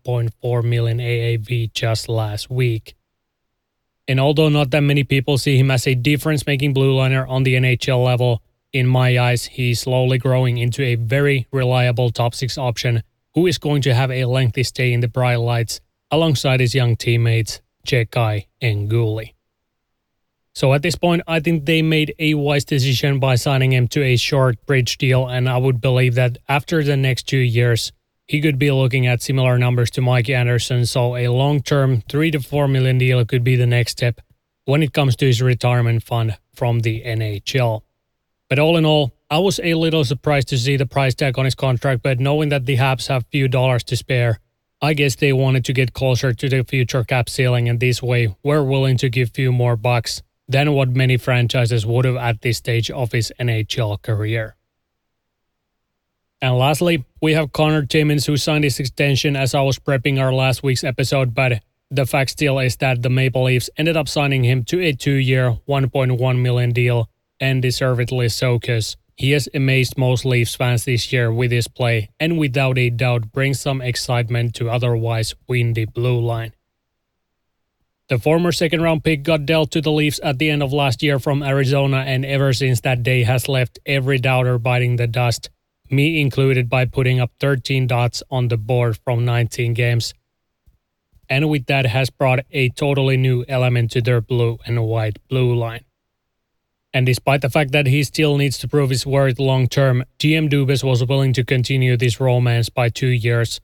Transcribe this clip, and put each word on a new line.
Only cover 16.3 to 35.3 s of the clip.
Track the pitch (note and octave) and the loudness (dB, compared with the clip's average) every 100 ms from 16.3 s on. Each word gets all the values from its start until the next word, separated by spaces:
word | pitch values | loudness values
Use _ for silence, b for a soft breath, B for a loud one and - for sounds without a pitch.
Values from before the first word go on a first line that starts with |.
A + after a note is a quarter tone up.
| C3+ C#3 B2+ | 2 2 2
his | B2 | 2
young | C3 A#2+ | 2 0
teammates, | A2+ A#2+ A#2 A#2 A2+ G#2 - _ _ - | 0 0 0 2 0 -2 -8 _ _ -2
Xhekaj | B2+ A2 B2+ A2 G#2+ - _ | 0 0 -2 -2 -2 -8 _
and | A#2+ G#2 G#2 | -2 -2 0
Guhle. | A2+ A2 A2 A2 - _ _ _ _ _ _ _ _ _ _ _ - | 0 0 -4 -10 -16 _ _ _ _ _ _ _ _ _ _ _ -2
So | C#3 | 2
at | C#3 | 2
this | E3+ | 0
point, | - F3 E3+ E3+ | -2 0 0 0
I | E3 | -2
think | D#3+ E3 C#3+ | 0 -2 0
they | D#3+ | 0
made | D#3+ D#3 D3+ - | 2 0 -2 -2
a | D#3 | -2
wise | D3+ C#3+ C#3+ | 0 0 -2
decision | - D3 C3 B2 D3 C#3 | 0 0 0 0 0 0
by | C3+ | 2
signing | B2 - C3+ C3 | 0 0 0 2
him | B2+ A#2+ | 2 0
to | D3+ | 0
a | C3+ A#2+ | 0 0
short | - C#3+ C3 A2 - | 0 2 2 0 0
bridge | C3+ A#2+ - | 0 0 -2
deal, | C3 B2+ C3 | 0 2 0
and | B2+ B2+ | -2 0
I | B2+ | 0
would | C3 B2 | 0 0
believe | C3+ B2+ B2+ | 2 2 2
that | A#2+ B2 A#2+ - | 2 0 -2 -4
after | C#3 - E3 | -2 0 0
the | C#3+ C#3 | 0 0
next | C3+ B2 - | 0 -2 -2
two | C3+ | 0
years, | B2 A2+ A#2+ A2+ - - _ _ - | 2 2 2 2 -2 -12 _ _ -6
he | D3+ | 0
could | D#3 C3+ | 0 2
be | D3 | 2
looking | C3+ C3 B2+ | 2 2 2
at | B2+ A#2+ | 0 0
similar | - C3 B2+ B2 | -2 0 2 2
numbers | B2 B2 A#2 | 2 2 0
to | - | 0
Mike | B2+ B2+ A#2 | 0 2 0
Anderson, | C3 A#2+ A#2+ - B2 A#2+ | 0 0 0 0 0 0
so | C3+ A#2+ B2 | 0 -2 0
a | A#2+ | 0
long-term | B2 C#3 D3 - C#3+ C3+ B2 - | 2 2 0 0 0 2 0 -2
three | C#3+ E3 | -2 0
to | D3+ | -2
four | B2 C#3+ C#3+ | -2 -2 0
million | C3+ B2+ B2+ | 2 2 2
deal | B2+ B2+ | 2 2
could | A2+ B2+ | 2 0
be | A#2+ B2+ | 2 2
the | A#2+ | 2
next | A#2+ A2+ | 2 0
step | - B2 A#2 - _ _ _ | -2 -4 -4 -10 _ _ _
when | - C#3+ | -2 0
it | D3+ | 2
comes | D#3 C#3 A#2 | 2 2 2
to | |
his | C3+ | 2